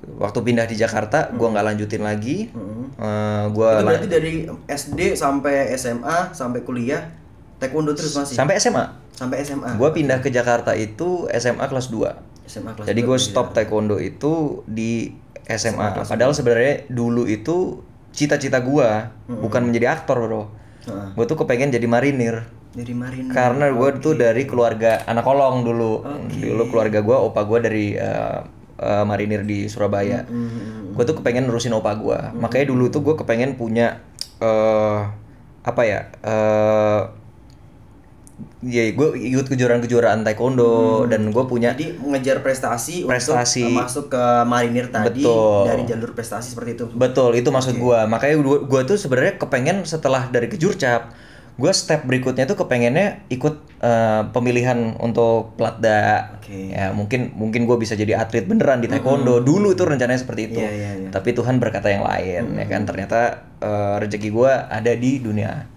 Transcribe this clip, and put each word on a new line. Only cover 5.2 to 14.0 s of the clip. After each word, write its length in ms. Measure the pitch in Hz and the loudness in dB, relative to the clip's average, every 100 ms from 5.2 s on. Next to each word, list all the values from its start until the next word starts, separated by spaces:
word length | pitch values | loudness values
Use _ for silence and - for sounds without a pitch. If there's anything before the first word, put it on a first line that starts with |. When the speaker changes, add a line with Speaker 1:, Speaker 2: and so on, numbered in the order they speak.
| 147 139 139 139 123 | 0 0 0 0 0
Speaker 2:
S 140 | 127 123 | -2 -4
M 160 | 120 | -4
A 300 | 131 165 180 | -2 -2 -2
sampai 300 | - 123 123 | -6 -6 -6
kuliah 520 | - 123 117 147 160 - - - - - | -6 -6 -2 -4 -6 -16 -20 -20 -20 -8
taekwondo 360 | - 156 151 | -4 -2 -2
terus 180 | 147 156 | -2 -4
masih? 220 | 143 143 | -4 -4
Speaker 1:
Sampai 220 | 123 139 190 | -2 0 2
S 100 | - | 2
M 80 | |
A. 240 | 139 113 - - | 0 -2 -8 -20
Speaker 2:
Sampai 240 | - 127 127 | -10 -6 -6
S 100 | 143 | -6
M 100 | 139 | -6
A. 140 | 123 | -6
Speaker 1:
Gua 160 | 110 139 | 0 2
pindah 280 | 160 143 131 | 2 0 0
ke 100 | 135 | 0
Jakarta 440 | 123 120 120 120 | 0 2 2 2
itu 540 | 104 107 107 175 180 - | -2 -2 -4 -4 -2 -2
S 160 | 123 | -2
M 140 | 123 117 | 0 -2
A 80 | 135 | -2
kelas 200 | 135 120 | -4 -4
dua. 300 | 113 - - - - | -2 -4 -4 -18 -20
Speaker 2:
S 160 | - - | -18 -14
M 80 | |
A 80 | 110 | -14
kelas 140 | 110 104 | -10 -4
Speaker 1:
Jadi 100 | 104 | 0
Speaker 2:
dua 80 | 120 | 2
Speaker 1:
gua 100 | 127 | 0
Speaker 2:
pindah 120 | - | 0
Speaker 1:
stop 180 | 131 120 | -2 0
Speaker 2:
Jakarta. 80 | - | 0
Speaker 1:
taekwondo 360 | 104 107 107 | 0 0 0
itu 360 | 98 | -2